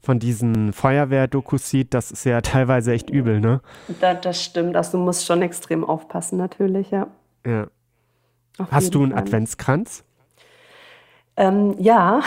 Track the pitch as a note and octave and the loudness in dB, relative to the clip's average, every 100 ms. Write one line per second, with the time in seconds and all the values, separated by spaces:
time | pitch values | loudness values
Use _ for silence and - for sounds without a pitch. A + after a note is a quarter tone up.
0 | - B2 A#2+ A2+ A#2 A2 G#2 - C3+ C#3 | -2 0 0 0 0 2 0 0 0 2
1 | C3+ C3+ C3 C#3 - C#3 - C3+ B2+ B2 | 2 2 0 -2 -2 -4 0 -2 0 -2
2 | - - C3 A#2 - C3+ B2+ B2+ A#2 A#2 | -4 -4 -2 0 0 0 2 2 2 -2
3 | - C#3 A#2+ G#2+ A2 C3 - - - E3+ | -2 0 2 2 2 0 -4 -16 -14 0
4 | F#3 F3 F#3 F3 - F3 F3 F3 E3+ F3+ | 0 0 -2 -6 -6 -4 -2 0 -2 0
5 | F3+ F3 - F3 F3 F3 - E3 D#3+ D#3+ | 0 -2 0 0 0 -4 -4 -4 -2 -4
6 | - F3 E3+ F#3 F#3 - G3 F#3+ G3 G3 | -6 -8 -6 -4 -4 -2 -2 0 -2 -4
7 | - - _ _ A#2+ A2 G#2 _ _ _ | -4 -10 _ _ -4 -4 -4 _ _ _
8 | _ _ _ _ _ - F#3 C#3+ F#3 D3+ | _ _ _ _ _ -10 -2 0 2 2
9 | C3+ A2 G2 A2 A2+ - - D3 A#3+ - | 0 -2 -2 -2 -2 -4 -2 -2 -4 -12
10 | _ _ _ _ _ _ _ - - - | _ _ _ _ _ _ _ -20 -20 -20
11 | _ _ _ - F#3+ G3+ G3+ G3 G3+ A3+ | _ _ _ 0 2 4 2 2 4 6
12 | F3 B3 | 6 2